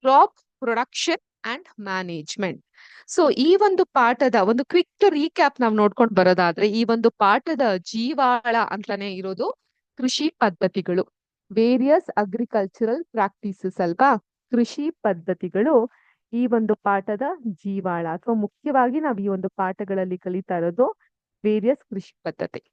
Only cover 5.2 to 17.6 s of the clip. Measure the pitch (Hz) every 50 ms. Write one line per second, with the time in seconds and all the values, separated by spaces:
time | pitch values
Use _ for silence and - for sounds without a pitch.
5.2 | 285 330 _ - 330 277 277 - 247 226 214 214 208 208 190 - 240 233 214 185
6.2 | 185 180 185 175 180 170 170 - 190 214 202 226 233 208 226 226 220 226 - _
7.2 | 220 196 202 262 - - 320 254 277 233 196 185 175 - - 220 233 247 311 269
8.2 | 277 247 247 233 226 240 226 226 214 - - 202 202 - 208 196 196 202 190 185
9.2 | 190 190 190 180 247 381 523 _ _ _ _ _ _ _ _ _ 247 254 - -
10.2 | 294 311 _ _ 240 214 175 _ - 190 _ 190 170 - 180 180 - _ _ _
11.2 | _ _ _ _ _ _ 196 214 226 233 254 254 254 277 302 381 359 - - -
12.2 | 208 196 180 233 247 - - 220 196 196 _ - 240 214 233 302 339 _ _ 233
13.2 | 202 196 _ _ - 208 190 _ - 185 185 - 185 170 170 - 175 - 247 208
14.2 | _ _ _ _ _ _ - 233 240 226 - - 285 311 330 _ _ 220 190 170
15.2 | 160 - 185 - - 180 - 185 220 294 320 247 220 254 _ _ _ _ _ _
16.2 | _ _ - 233 247 247 233 226 220 214 214 - _ 208 202 196 196 - 214 202
17.2 | 247 285 359 339 254 233 190 _